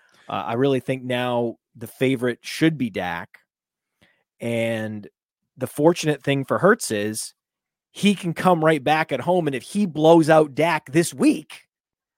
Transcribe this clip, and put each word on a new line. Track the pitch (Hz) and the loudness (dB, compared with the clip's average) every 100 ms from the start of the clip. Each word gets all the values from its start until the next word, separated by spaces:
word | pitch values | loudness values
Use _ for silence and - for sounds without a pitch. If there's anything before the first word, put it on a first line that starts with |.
| _ _ - | _ _ -10
Uh, | |
I | 104 98 | -8 -6
really | 117 139 131 | -2 0 0
think | - 131 | -4 -8
now | 123 123 123 120 120 - _ - | -6 -4 -2 -2 -4 -8 _ -20
the | 110 | -16
favorite | - 131 127 123 117 | -4 -2 0 -4 -6
should | - - 160 151 | -10 -2 0 0
be | 120 | -4
Dak. | 95 90 85 98 - _ _ _ _ _ _ _ _ _ _ | -6 -8 -8 -12 -20 _ _ _ _ _ _ _ _ _ _
And | 117 117 113 113 110 107 104 _ _ _ _ - | -6 -4 -2 -4 -8 -10 -14 _ _ _ _ -12
the | 123 | -8
fortunate | - 151 180 156 147 | 2 4 4 0 -2
thing | - 139 | -2 -2
for | 135 113 | -2 2
Hurts | 175 233 - | 2 2 -2
is | 104 104 110 - - _ _ _ _ _ | -4 -4 -8 -12 -16 _ _ _ _ _
he | - 196 196 | -2 0 0
can | 175 | -4
come | 151 185 175 | 0 2 2
right | 156 156 | 2 0
back | 127 156 - | 0 -2 -2
at | 131 | -4
home. | 156 180 151 | -2 -2 -2
And | |
if | 131 | -6
he | - 202 208 | -6 -4 -2
blows | 147 156 170 151 | 4 6 8 8
out | 160 151 131 | 4 4 0
Dak | 160 156 - | -2 -2 -2
this | 147 170 | -2 -2
week, | 127 285 - - - _ _ _ _ _ | 0 0 0 -6 -20 _ _ _ _ _